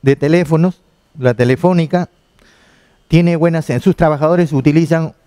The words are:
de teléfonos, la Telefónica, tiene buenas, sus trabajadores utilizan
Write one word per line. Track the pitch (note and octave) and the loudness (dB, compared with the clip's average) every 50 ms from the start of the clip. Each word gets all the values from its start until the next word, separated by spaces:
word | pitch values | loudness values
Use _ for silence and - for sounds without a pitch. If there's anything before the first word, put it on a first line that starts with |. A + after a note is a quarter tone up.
de | - C3+ C#3 | 2 0 0
teléfonos, | - C#3+ C#3+ E3 F3 F3 D3 D#3+ D#3+ E3+ F#3 - _ _ _ _ _ _ _ _ D3+ | 0 0 0 0 0 0 0 0 0 0 -2 -2 _ _ _ _ _ _ _ _ -2
la | B2+ B2+ A#2+ | -2 -2 0
Telefónica, | A2+ B2 A#2+ C3 B2 - F3+ F#3 E3+ E3 C#3 - F3+ F3 - _ _ _ _ _ _ _ _ _ _ _ _ _ _ _ _ _ _ _ _ | 0 0 0 0 2 0 0 2 0 -2 -2 -2 -4 -4 -6 _ _ _ _ _ _ _ _ _ _ _ _ _ _ _ _ _ _ _ _
tiene | - E3 F3 F3 E3+ | 0 2 2 2 0
buenas, | D#3+ D#3+ E3+ E3 D#3+ D3+ - C3 B2 | 0 0 0 0 -2 -4 -4 -6 0
sus | - F#3+ E3 | 0 0 0
trabajadores | - E3+ D#3 D3+ C#3 D#3 D#3 F3 F3 F3 C#3+ | 2 0 0 0 0 0 0 2 0 0 0
utilizan | D#3 C3+ C3 D3 D3 E3 E3+ D3+ E3 E3 D#3+ D#3 - _ _ | -2 0 0 2 2 2 2 2 0 -2 -2 -6 -10 _ _